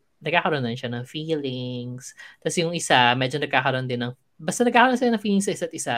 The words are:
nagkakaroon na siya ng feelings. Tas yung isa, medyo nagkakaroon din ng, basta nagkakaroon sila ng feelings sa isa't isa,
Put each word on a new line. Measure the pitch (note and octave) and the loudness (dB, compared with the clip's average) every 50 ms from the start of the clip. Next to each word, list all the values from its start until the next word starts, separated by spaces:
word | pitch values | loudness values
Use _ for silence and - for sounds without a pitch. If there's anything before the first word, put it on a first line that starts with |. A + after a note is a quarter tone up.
| _ _ _ _ | _ _ _ _
nagkakaroon | - D#3 D#3 F3 - F#3 D#3 C#3 | -4 0 2 2 2 2 0 0
na | B2 A#2 | 0 -2
siya | A#2 B2+ - A#2 | -4 -4 -6 -6
ng | A#2+ A#2+ A#2+ | -6 -6 -8
feelings. | - - D#3 D#3 D#3+ D#3+ D3 C#3 C3 B2+ B2+ B2 B2 B2+ B2 A#2+ B2 B2 B2+ C3 - - - - - - _ | -8 -10 -8 -4 -4 -4 -2 -4 -4 -6 -6 -6 -8 -8 -8 -8 -10 -12 -12 -14 -18 -20 -20 -20 -20 -14 _
Tas | - D#3+ - | -6 -4 -2
yung | F3+ E3 E3 | -2 -2 -2
isa, | F3 E3 - - D#3 B2+ B2 A#2+ B2 | -2 -4 0 4 6 6 6 6 4
medyo | C3 C3 C3 C#3 D3 | 4 2 0 -2 -2
nagkakaroon | D3 C#3 C#3+ C3 B2+ C#3+ C3 C3 C3 | -2 0 2 2 2 2 0 -2 -2
din | B2+ B2 A#2+ | -4 -4 -4
ng, | B2 B2 C3 - _ _ _ | -4 -6 -8 -10 _ _ _
basta | - D#3+ D#3+ - - | -8 -6 -4 -2 0
nagkakaroon | B3 B3 A#3 A#3+ A#3+ C4 B3+ | 2 4 4 6 6 4 4
sila | B3 B3+ A#3+ | 2 2 0
ng | A3+ A3 | 0 0
feelings | - G#3+ G3+ G3 G3 | 0 2 2 2 2
sa | G3+ E3+ | 0 -2
isa't | - F3+ E3 - | -2 -4 -6 -6
isa, | D3+ - C#3+ A#2+ | -6 -4 -4 -4